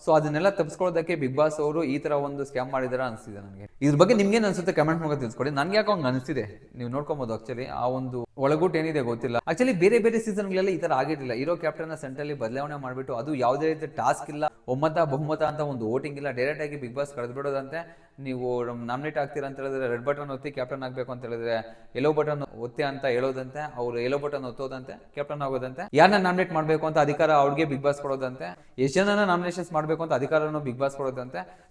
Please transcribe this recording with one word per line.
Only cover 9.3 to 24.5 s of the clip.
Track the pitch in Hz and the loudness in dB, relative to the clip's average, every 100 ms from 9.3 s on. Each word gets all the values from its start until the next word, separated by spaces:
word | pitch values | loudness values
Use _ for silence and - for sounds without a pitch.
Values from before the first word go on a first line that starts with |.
| 117 | 0
Actually | - 165 254 185 | 0 2 2 4
ಬೇರೆ | 185 233 | 6 6
ಬೇರೆ | 220 220 | 4 2
ಸೀಸನ್‌ಗಳೆಲ್ಲ | 226 196 196 185 196 | 0 -4 -2 0 2
ಈ | 165 | 0
ತರ | 165 | 0
ಆಗಿರ್ಲಿಲ್ಲ. | 131 139 151 127 | 2 0 -2 -4
ಇರೋ | 117 143 170 | -2 -2 0
ಕ್ಯಾಪ್ಟನ್ | 160 156 160 | -2 -4 -6
ನ | 151 | -8
ಸೆಂಟ್ರಲ್ಲಿ | 135 131 147 | -10 -8 -6
ಬದಲಾವಣೆ | 143 113 131 147 143 | -4 -4 -4 -6 -6
ಮಾಡ್ಬಿಟ್ಟು, | 131 127 135 120 | -8 -8 -6 -4
ಅದು | 135 143 | -2 2
ಯಾವುದೇ | 120 139 160 | 4 4 2
ರೀತಿ | 156 151 | 0 -4
ಟಾಸ್ಕ್ | - 120 151 - | 0 2 2 -2
ಇಲ್ಲ, | 147 151 - - | -2 -2 -2 -4
ಒಮ್ಮತ | 131 156 165 | 0 2 2
ಬಹುಮತ | 156 135 151 156 | 2 0 0 0
ಅಂತ | 151 151 | 0 0
ಒಂದು | 147 127 110 | -4 -2 0
ವೋಟಿಂಗ್ | 127 156 139 | -2 -2 -6
ಇಲ್ಲ, | 143 | -6
ಡೈರೆಕ್ಟ್ | 123 135 151 | -2 -2 -2
ಆಗಿ | 151 147 | -6 -6
ಬಿಗ್ | 123 131 | -8 -6
ಬಾಸ್ | 143 | -6
ಕಳೆದ್ಬಿಡೋದಂತೆ. | 143 120 127 143 135 131 160 165 - - - | -6 -6 -6 -4 -4 -4 -8 -10 -16 -20 -12
ನೀವು | 135 127 123 123 120 120 117 | -6 -4 -2 -2 -2 -4 -6
ನಾಮಿನೇಟ್ | 131 151 147 | -4 -4 -4
ಆಗ್ತೀರಾ | 139 147 135 | -4 -4 -6
ಅಂತ | 135 | -6
ಹೇಳಿದ್ರೆ | 135 135 127 | -4 -2 -2
ರೆಡ್ | 120 131 | -2 -2
ಬಟನ್ | 143 143 | -2 -4
ಒತ್ತಿ | 131 139 | -8 -8
ಕ್ಯಾಪ್ಟನ್ | 131 127 139 | -6 -6 -6
ಆಗ್ಬೇಕು | 131 131 127 | -6 -6 -8
ಅಂತ | 123 120 | -8 -8
ಹೇಳಿದ್ರೆ | 117 117 113 110 - - 120 | -4 -2 -2 -4 -12 -10 0
ಯೆಲ್ಲೋ | 143 | 2
ಬಟನ್ | 151 147 147 139 110 | 4 2 -2 -6 -8
ಒತ್ತಿ | 123 - | -8 -4
ಅಂತ | 143 131 135 | -4 -2 0
ಹೇಳೋದಂತೆ, | 120 135 131 131 147 151 123 | 2 0 -2 -8 -8 -8 -6
ಅವ್ರು | 120 117 | -4 -2
ಯೆಲ್ಲೋ | 123 143 | 0 0
ಬಟನ್ | 143 143 | -2 -6
ಒತ್ತೋದಂತೆ, | 127 | -6